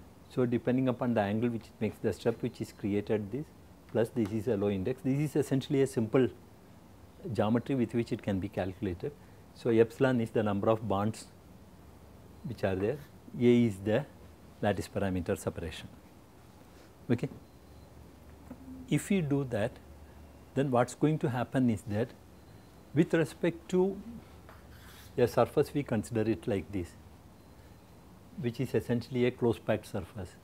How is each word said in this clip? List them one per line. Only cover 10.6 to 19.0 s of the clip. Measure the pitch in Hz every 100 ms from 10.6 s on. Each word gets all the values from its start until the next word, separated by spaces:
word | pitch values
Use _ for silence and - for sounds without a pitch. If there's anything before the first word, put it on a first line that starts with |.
| 104
of | 107 110
bonds | 98 107 - - - - - - - - - - - - - 160
which | 110 101
are | 92
there, | 104 151 - - - -
A | 120 120 117
is | 95 101
the | 107 151 - - - - -
lattice | 107 92 -
parameter | 101 98 92 85 95
separation. | - - 82 - - - - - - - - - - - - - -
Okay. | 120 143 - - - - - - - - - - - - - - - -
If | 147